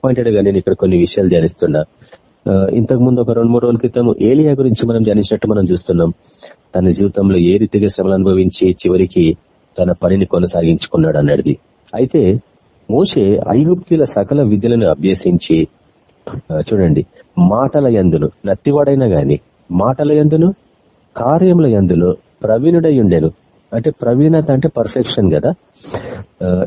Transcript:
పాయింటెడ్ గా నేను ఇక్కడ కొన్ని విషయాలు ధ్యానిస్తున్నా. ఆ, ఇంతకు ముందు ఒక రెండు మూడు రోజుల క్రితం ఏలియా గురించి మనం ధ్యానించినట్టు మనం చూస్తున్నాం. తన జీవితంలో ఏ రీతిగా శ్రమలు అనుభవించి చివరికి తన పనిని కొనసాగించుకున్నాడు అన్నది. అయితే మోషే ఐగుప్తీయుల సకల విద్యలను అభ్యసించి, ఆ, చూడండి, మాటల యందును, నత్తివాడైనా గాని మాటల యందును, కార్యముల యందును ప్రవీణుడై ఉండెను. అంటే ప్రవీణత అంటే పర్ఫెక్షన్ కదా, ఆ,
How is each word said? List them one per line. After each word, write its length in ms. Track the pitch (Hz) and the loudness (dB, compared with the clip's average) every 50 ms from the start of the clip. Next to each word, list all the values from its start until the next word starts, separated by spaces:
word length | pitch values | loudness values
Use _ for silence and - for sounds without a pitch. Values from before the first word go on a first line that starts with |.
| - | -2
పాయింటెడ్ 260 | 131 123 127 117 117 | -2 -2 0 0 0
గా 120 | 107 101 | 0 2
నేను 160 | 98 98 98 | 2 0 0
ఇక్కడ 160 | 92 87 98 95 | 0 0 -2 -2
కొన్ని 240 | - 98 92 92 | -2 0 0 2
విషయాలు 320 | 87 85 - - 104 98 90 | 2 0 0 0 0 0 2
ధ్యానిస్తున్నా. 540 | 87 85 80 80 - - 87 80 73 76 78 - _ _ _ _ - - _ _ _ _ - 101 | 2 2 0 -2 -2 -2 -2 -2 -2 -2 -4 -6 _ _ _ _ -20 -20 _ _ _ _ -4 -2
ఆ, 180 | 98 95 95 95 | 0 0 0 0
ఇంతకు 280 | - 117 110 - 131 120 | 0 0 0 0 0 2
ముందు 200 | 123 127 123 123 | 2 2 2 0
ఒక 120 | 117 117 | 0 0
రెండు 180 | 117 117 117 117 | 0 0 0 0
మూడు 140 | 120 120 117 | 0 0 0
రోజుల 140 | 120 117 | 0 0
క్రితం 380 | 117 127 120 - 123 120 113 - - | 0 -2 -2 -2 0 0 0 0 0
ఏలియా 320 | 95 110 135 151 156 151 139 | 2 2 2 2 2 2 2
గురించి 340 | 131 131 127 113 - 117 | 0 0 0 0 0 0
మనం 140 | 117 117 113 | -2 0 0
ధ్యానించినట్టు 460 | 110 107 104 104 98 - 110 104 - | 0 0 0 0 0 0 -2 -2 -2
మనం 160 | 104 107 104 95 | -2 0 0 0
చూస్తున్నాం. 500 | 87 90 90 - - 87 85 82 85 85 - _ _ - - - - - _ _ _ - | 0 -2 -2 -2 -2 0 0 0 -2 -2 -6 _ _ -20 -20 -20 -20 -20 _ _ _ -4
తన 120 | 92 92 | -2 0
జీవితంలో 500 | 92 80 90 101 98 - 101 98 98 95 | 0 0 0 -2 -2 0 0 0 2 2
ఏ 200 | 90 87 87 95 | 2 2 2 2
రీతిగా 300 | 104 110 101 - 104 104 | 2 0 0 0 0 0
శ్రమలు 260 | 101 - - 92 95 95 | 0 -2 -2 -2 0 0
అనుభవించి 580 | 95 95 98 92 95 92 90 - - 95 92 | 0 2 2 2 2 0 0 0 0 0 0
చివరికి 680 | 90 - - 90 92 92 92 - - 185 170 160 - - _ _ _ _ _ _ _ - | 0 0 -2 0 0 0 0 0 0 0 0 0 0 -4 _ _ _ _ _ _ _ -4
తన 120 | 90 90 | -2 -2
పనిని 340 | 87 - 95 87 95 98 95 | -2 -2 -2 0 0 0 0
కొనసాగించుకున్నాడు 920 | - - 87 90 87 - 85 82 82 82 76 - - - 80 80 80 - | 0 0 -2 -2 -2 -2 0 0 0 0 0 -2 -2 -2 0 0 0 0
అన్నది. 400 | 73 73 - - 135 - 147 139 - _ _ _ _ _ _ - | 0 0 0 0 0 0 -2 -4 -4 _ _ _ _ _ _ -4
అయితే 460 | 107 131 127 - 160 107 92 104 110 - _ _ _ _ _ _ _ _ - | -4 -2 0 0 2 2 2 0 -2 -4 _ _ _ _ _ _ _ _ -4
మోషే 480 | 107 139 196 196 - 135 101 98 104 - - - | -2 0 0 0 0 0 0 2 0 0 0 0
ఐగుప్తీయుల 540 | 101 120 156 170 180 180 - - 170 156 143 | 0 0 2 0 0 -2 -2 -2 0 0 0
సకల 380 | - - 104 98 98 143 143 | 0 -2 -4 -2 -2 0 0
విద్యలను 460 | 139 104 104 101 104 117 120 117 110 | 0 0 0 0 0 0 0 0 0
అభ్యసించి, 800 | 85 78 73 80 95 92 - - 92 87 85 - - 82 - - - _ _ _ _ _ _ _ _ _ _ _ - - 135 - - | 0 0 0 0 -2 -2 -2 -2 0 -2 0 0 0 0 0 0 -2 _ _ _ _ _ _ _ _ _ _ _ -14 -14 -12 -10 -8
ఆ, 80 | 160 - | -6 -6
చూడండి, 460 | 165 - 226 98 - 165 - - - - _ - - _ _ 90 | -4 -2 -2 0 2 2 0 0 -2 -6 _ -20 -20 _ _ 0
మాటల 480 | - 185 208 123 135 131 - 151 139 | 0 2 2 0 -2 0 0 0 0
యందును, 420 | 127 117 101 92 90 80 76 76 - - _ - | 2 2 2 2 2 0 0 -2 -4 -6 _ -6
నత్తివాడైనా 600 | 101 95 - - 143 143 147 143 139 139 135 131 | -6 -6 -4 -2 0 0 0 2 0 0 2 2
గాని 340 | 113 90 73 69 69 73 - - _ _ _ _ - | 0 0 0 0 0 -2 -4 -6 _ _ _ _ -6
మాటల 420 | 87 92 101 120 135 135 151 147 151 | -4 -2 0 -2 -2 -2 -2 0 2
యందును, 400 | 151 151 151 156 160 165 190 196 - _ _ _ _ _ _ _ _ _ _ - | 2 2 2 2 2 0 0 -2 -4 _ _ _ _ _ _ _ _ _ _ -10
కార్యముల 500 | - 117 127 151 170 185 185 175 175 156 | -4 -2 0 0 2 4 4 4 4 2
యందును 480 | 131 113 101 95 87 90 82 87 90 90 - _ _ _ - - | 2 2 2 2 2 2 2 0 0 -2 -4 _ _ _ -6 -2
ప్రవీణుడై 560 | 107 110 117 139 165 175 170 160 160 147 127 | -2 0 0 2 2 2 2 2 2 2 2
ఉండెను. 320 | 110 92 87 80 76 82 - _ _ _ _ _ _ _ 107 | 2 2 2 2 0 -2 -4 _ _ _ _ _ _ _ -8
అంటే 180 | 117 117 156 | -6 -4 -4
ప్రవీణత 600 | - - - 120 120 131 147 156 165 160 151 151 | -4 -4 -2 -2 0 2 2 2 2 2 0 0
అంటే 180 | 135 135 139 156 - | 0 0 -2 -2 -2
పర్ఫెక్షన్ 560 | 120 113 - - 127 120 - - - 101 90 82 | -4 -6 -4 -4 -4 -4 -4 -2 -2 0 0 0
కదా, 200 | 76 - 139 175 - _ _ _ _ - - - - - - - 92 92 - _ - 92 | 0 0 -2 -4 -6 _ _ _ _ -18 -14 -14 -14 -12 -14 -16 -16 -18 -18 _ -8 -6
ఆ, 220 | 92 90 90 - | -4 -2 -2 -2